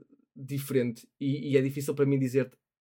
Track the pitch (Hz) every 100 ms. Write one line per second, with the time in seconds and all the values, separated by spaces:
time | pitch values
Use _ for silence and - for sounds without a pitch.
0 | - _ _ - 135 139 - 131 120 113
1 | - - 143 147 143 135 139 143 139 143
2 | 139 135 131 131 127 _ _ _